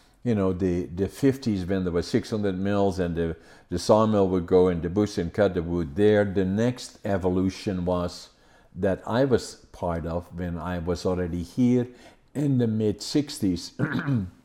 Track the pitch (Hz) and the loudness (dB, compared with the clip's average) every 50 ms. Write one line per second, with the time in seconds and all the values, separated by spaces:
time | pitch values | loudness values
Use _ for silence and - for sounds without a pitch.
0 | _ _ _ _ - 123 113 104 95 95 92 87 95 92 87 90 85 - 85 85 | _ _ _ _ -4 -2 0 0 2 0 0 0 0 0 0 0 -2 -4 -4 -4
1 | 98 90 - - - 135 127 135 - 117 104 95 90 85 98 95 92 90 82 87 | -4 -4 -2 0 2 2 2 2 0 -2 -2 -2 -2 -2 -2 -2 -2 0 0 -2
2 | 82 - - 117 - - 117 107 104 101 92 90 98 101 101 101 101 98 90 90 | -2 0 0 -2 -2 0 -4 -2 -2 -2 -2 -2 -2 0 2 2 2 2 2 0
3 | 90 87 85 82 85 82 80 - - - - - - - 87 87 - - 110 107 | -2 -2 0 -2 -2 -2 -4 -8 -12 -20 -20 -20 -12 -6 -6 -2 4 4 6 6
4 | 110 110 107 101 98 92 92 92 87 85 92 92 90 92 87 85 78 87 87 104 | 6 4 4 4 4 4 2 0 0 4 4 6 6 6 2 0 -2 -2 0 0
5 | 104 101 - - 87 85 - - 101 98 90 90 82 85 85 87 85 71 71 87 | 0 0 0 -4 -4 -4 0 0 0 2 2 -2 -4 -2 -2 -2 -4 -4 0 2
6 | 104 107 107 104 104 101 92 98 95 92 95 107 113 123 123 - - - - - | 4 6 6 4 4 2 0 0 0 0 0 0 0 0 -2 -4 -10 -16 -16 -10
7 | - 104 101 95 87 92 90 92 92 95 - - - 110 95 90 87 90 90 87 | -4 -2 -2 0 0 0 2 2 2 0 -2 -2 -6 -4 -4 -2 -2 -2 -2 -2
8 | 87 90 - - - - _ _ _ _ _ _ _ _ - 87 95 98 92 - | -2 -4 -6 -10 -18 -20 _ _ _ _ _ _ _ _ -10 -2 0 0 0 -2
9 | - - 107 120 139 139 120 104 - - - - - - - - - 90 85 85 | -4 -2 0 2 2 4 2 0 0 -2 -16 -18 -20 -20 -14 -8 -6 -4 -4 -4
10 | 80 85 82 87 85 - - 85 90 87 85 85 78 90 90 90 82 87 87 82 | -4 -4 -6 -6 -8 -8 -10 -8 -6 -6 -6 -6 -6 -6 -6 -6 -4 -4 -4 -2
11 | - 95 92 90 90 87 85 90 82 - - - 127 120 123 123 123 123 - - | 0 -2 -2 0 -2 -4 -4 -6 -6 -6 -2 0 2 4 4 2 0 -2 -8 -20
12 | - - - _ _ _ - - 151 143 139 123 120 113 110 110 110 107 98 - | -20 -20 -20 _ _ _ -6 -2 0 0 2 2 2 2 0 0 0 0 0 -2
13 | - - - 151 143 147 - - - 95 87 85 - - - - 131 156 - 127 | -4 -2 -2 -2 -2 -2 -4 -2 0 0 0 -2 -4 -10 -6 -6 -4 -2 -2 -4
14 | 170 139 135 117 95 90 - _ | -2 0 -2 -2 -2 -4 -10 _